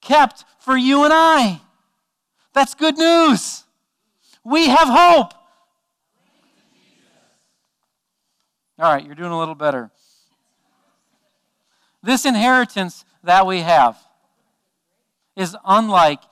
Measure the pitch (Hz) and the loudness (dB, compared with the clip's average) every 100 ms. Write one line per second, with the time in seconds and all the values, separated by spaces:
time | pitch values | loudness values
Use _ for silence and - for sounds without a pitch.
0 | - 294 262 - _ _ - 262 254 277 | 0 0 0 -2 _ _ -4 -2 0 0
1 | 294 320 330 320 233 170 _ _ _ _ | 2 2 2 2 0 -4 _ _ _ _
2 | _ _ _ _ _ - 269 - 311 302 | _ _ _ _ _ -2 -2 -2 -4 -2
3 | 330 339 320 226 - - _ _ _ _ | 0 2 2 0 -4 -16 _ _ _ _
4 | _ _ _ _ - 294 320 269 311 254 | _ _ _ _ -6 -2 2 2 2 4
5 | 349 330 226 _ _ _ _ _ _ _ | 4 4 0 _ _ _ _ _ _ _
6 | _ _ _ _ _ _ _ _ _ _ | _ _ _ _ _ _ _ _ _ _
7 | _ _ _ _ _ _ _ _ _ _ | _ _ _ _ _ _ _ _ _ _
8 | _ _ _ _ _ _ _ _ 160 143 | _ _ _ _ _ _ _ _ -2 -2
9 | 143 147 175 165 160 156 151 135 113 _ | -6 -16 -10 -8 -8 -6 -6 -6 -10 _
10 | _ _ _ _ _ _ _ _ _ _ | _ _ _ _ _ _ _ _ _ _
11 | _ _ _ _ _ _ _ _ _ _ | _ _ _ _ _ _ _ _ _ _
12 | 185 254 285 233 233 254 240 - 185 - | -6 -4 -2 -2 0 0 -2 -6 -10 -12
13 | _ _ 170 180 190 185 165 165 123 113 | _ _ 0 2 2 -4 0 2 2 -2
14 | _ _ _ _ _ _ _ _ _ _ | _ _ _ _ _ _ _ _ _ _
15 | _ _ _ - 185 208 196 202 220 190 | _ _ _ -12 -12 -10 -2 -2 0 0
16 | 160 147 _ | 0 0 _